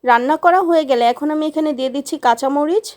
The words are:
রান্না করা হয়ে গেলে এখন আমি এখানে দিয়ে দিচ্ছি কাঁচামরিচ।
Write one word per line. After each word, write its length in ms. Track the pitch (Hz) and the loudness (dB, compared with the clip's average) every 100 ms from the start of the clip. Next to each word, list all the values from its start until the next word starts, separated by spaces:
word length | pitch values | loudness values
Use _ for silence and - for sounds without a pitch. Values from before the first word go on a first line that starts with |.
রান্না 320 | 247 240 247 311 | 2 2 2 2
করা 160 | 349 370 359 | 4 2 2
হয়ে 160 | 339 285 | 0 2
গেলে 140 | 254 240 | 2 2
এখন 140 | 247 294 302 | 0 -2 -2
আমি 80 | 311 | -2
এখানে 220 | 311 311 254 | -2 -2 -2
দিয়ে 120 | 262 262 | -4 -4
দিচ্ছি 200 | 277 311 254 | -8 -2 0
কাঁচামরিচ। 640 | 233 269 277 302 381 - | 0 0 -2 0 -2 -4